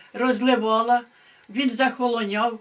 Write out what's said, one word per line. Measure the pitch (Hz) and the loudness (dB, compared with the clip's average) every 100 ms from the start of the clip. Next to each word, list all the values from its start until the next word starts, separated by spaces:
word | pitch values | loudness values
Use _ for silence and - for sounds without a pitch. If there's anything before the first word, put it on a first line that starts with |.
| - | -16
розливала, | - 254 214 254 233 220 220 240 240 240 _ _ _ - | -4 -2 2 2 2 2 0 2 0 -2 _ _ _ -10
він | 214 269 | -2 -2
захолоняв, | 220 262 254 247 233 208 208 233 226 | 0 -2 0 -2 -2 -2 -2 -2 -4